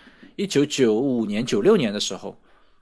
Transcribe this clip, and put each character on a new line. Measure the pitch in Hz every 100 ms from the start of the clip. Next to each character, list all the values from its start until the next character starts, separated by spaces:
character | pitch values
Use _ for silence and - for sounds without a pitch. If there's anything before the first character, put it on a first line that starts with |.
| - _ - -
一 | 196
九 | 139 147
九 | - 120 107
五 | 139 123 104
年、 | 101 127
九 | 110
六 | 160 214
年 | 117
的 | 104
时 | - 143
候， | 101 - _ _ _ _